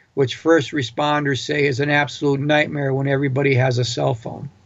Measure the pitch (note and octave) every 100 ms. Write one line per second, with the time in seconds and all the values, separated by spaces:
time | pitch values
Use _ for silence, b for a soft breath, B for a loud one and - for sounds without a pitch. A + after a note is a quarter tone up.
0 | b b C3 - D#3 E3 C3+ D3+ A#2+ -
1 | D3 D3 C#3+ B2+ - D3 C#3+ B2 D3 D3
2 | C#3 - C#3+ C#3 D3 D3+ D#3 D3+ C#3 C3+
3 | C#3 C3+ C#3+ C3 C#3 B2+ C3 A#2+ B2 -
4 | C#3 A#2+ - - C#3 -